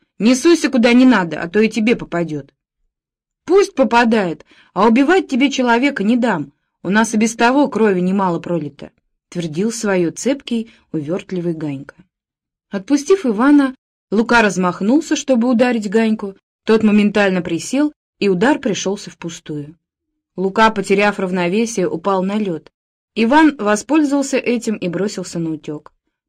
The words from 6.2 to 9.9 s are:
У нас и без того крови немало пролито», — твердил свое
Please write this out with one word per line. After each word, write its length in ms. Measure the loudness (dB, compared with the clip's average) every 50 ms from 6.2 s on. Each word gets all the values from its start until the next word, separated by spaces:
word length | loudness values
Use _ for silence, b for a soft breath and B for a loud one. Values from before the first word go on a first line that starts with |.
| 0 0 -2 -2 -6 -10 _ _ _ _ _ _ -6
У 60 | -2
нас 240 | 0 0 0 0 0
и 40 |
без 180 | 0 0 0 0
того 320 | 0 0 2 2 2 0
крови 320 | 0 0 0 0 0 0 0
немало 400 | 0 -2 0 0 0 -2 -2 -4
пролито», — 520 | -6 -6 -6 -6 -6 -8 -12 -16 -20 -20 _ _ _ _ _ _ _ _
твердил 420 | -10 -8 -8 -6 -4 -4 -4 -4
свое 400 | -4 -4 -4 -2